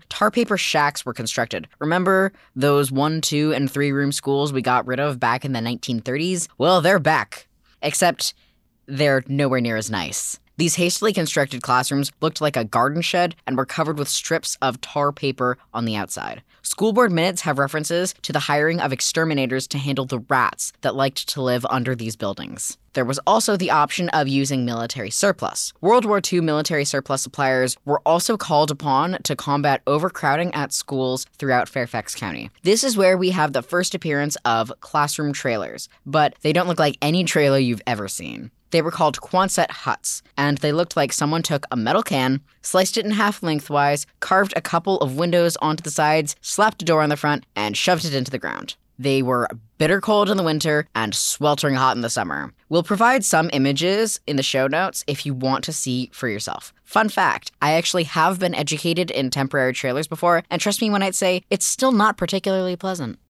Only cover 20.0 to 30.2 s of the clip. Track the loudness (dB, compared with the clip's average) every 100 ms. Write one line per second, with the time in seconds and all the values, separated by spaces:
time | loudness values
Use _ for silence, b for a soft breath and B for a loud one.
20 | -2 -4 0 2 2 -2 -10 -6 -4 0
21 | -2 -2 -8 -4 -2 0 0 -2 -2 -4
22 | -6 -6 -6 -6 -10 -10 -10 -12 _ -4
23 | -2 -2 0 2 2 0 2 2 2 0
24 | -2 0 0 0 0 -2 -2 -4 -6 -8
25 | -6 0 0 0 -4 -6 -8 -2 4 4
26 | 4 0 2 0 2 0 0 0 0 -2
27 | -2 -4 -4 0 2 2 2 -2 -2 0
28 | 2 2 2 -2 0 2 2 0 0 2
29 | 2 -2 -4 -4 -2 0 2 0 0 0
30 | 0 -2